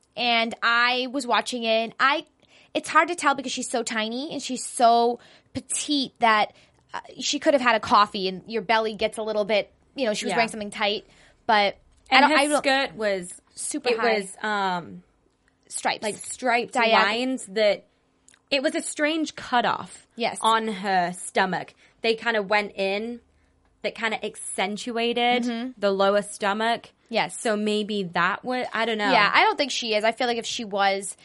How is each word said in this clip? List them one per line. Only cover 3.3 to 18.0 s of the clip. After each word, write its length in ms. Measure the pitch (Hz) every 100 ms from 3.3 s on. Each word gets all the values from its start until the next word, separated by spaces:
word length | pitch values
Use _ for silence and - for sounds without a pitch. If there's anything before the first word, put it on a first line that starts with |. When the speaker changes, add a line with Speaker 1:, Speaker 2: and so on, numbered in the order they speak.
Speaker 1:
because 180 | 277 254
she's 160 | - -
so 120 | 240
tiny 500 | 226 226 220 240 254
and 100 | 277
she's 220 | - 247
so 540 | - - 233 233 233 240 - - _
petite 580 | 262 - - - 285 247 -
that, 320 | 226 214 196 - _ _ _
uh, 60 | - - -
she 180 | - 285
could 160 | 320
have 60 | 285
had 120 | 247
a 60 | 220
coffee 480 | - 226 208 208 185
and 140 | 190 -
your 160 | 220
belly 320 | 190 220 220
gets 220 | 202 214 220
a 40 |
little 220 | 214 214 202
bit, 260 | 208 190 _ _ 269
you 80 |
know, 80 | 233
she 120 | 208 240
was 40 |
Speaker 2:
Yeah. 40 | 233
Speaker 1:
wearing 140 | 226
something 200 | 226 208
tight, 360 | 208 208 220 - _ _ _ -
but 300 | 214 202 - _ _ -
Speaker 2:
And 140 | 262
Speaker 1:
I 40 | 285
don't, 20 |
Speaker 2:
her 60 | 302
Speaker 1:
I 100 | 294
don't 100 | 285
Speaker 2:
skirt 360 | 277 269 277 170
was 440 | 214 190 175 - _
Speaker 1:
super 340 | - - 294 247
Speaker 2:
it 100 | 226
Speaker 1:
high. 160 | 233 214
Speaker 2:
was, 160 | 185 -
um, 580 | 214 208 190 180 139 98 - _ _ _ _ _ -
Speaker 1:
Stripes. 340 | - 233 -
Speaker 2:
like, 140 | 214 196
striped 580 | - - 254 233 214
Speaker 1:
Diag- 180 | 254 226
Speaker 2:
lines 540 | 220 202 226 254 254 -
that, 400 | 196 208 175 - _